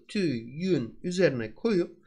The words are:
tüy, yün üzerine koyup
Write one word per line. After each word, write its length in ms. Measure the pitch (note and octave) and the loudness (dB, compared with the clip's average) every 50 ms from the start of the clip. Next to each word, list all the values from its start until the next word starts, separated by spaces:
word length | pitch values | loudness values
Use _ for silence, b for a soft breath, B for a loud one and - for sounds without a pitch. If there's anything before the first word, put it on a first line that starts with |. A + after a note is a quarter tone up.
| _ | _
tüy, 360 | - - G#3 F3+ D3 B2 A2+ A2+ | -6 -2 -2 0 0 0 -2 -6
yün 540 | A#2+ C3+ D#3+ F#3 F#3+ E3+ C3 A#2 A2+ - - - | -10 -8 -4 0 0 0 0 0 -4 -10 -8 -6
üzerine 520 | F3+ F3 F#3+ F3 D3 C3 A#2+ A2 A2 - | -4 2 4 4 4 4 2 -4 -6 -8
koyup 420 | - - A#3 G#3 E3+ F3 - - b b | -2 0 2 2 2 2 0 -6 b b